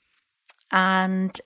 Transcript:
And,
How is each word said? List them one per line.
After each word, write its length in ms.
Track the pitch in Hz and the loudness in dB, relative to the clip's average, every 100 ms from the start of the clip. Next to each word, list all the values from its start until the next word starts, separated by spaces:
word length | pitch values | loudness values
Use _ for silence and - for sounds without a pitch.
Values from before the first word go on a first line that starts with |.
| _ _ _ _ - - - 190 | _ _ _ _ -20 -20 -2 0
And, 560 | 185 190 190 190 190 - | 2 2 0 0 -2 -4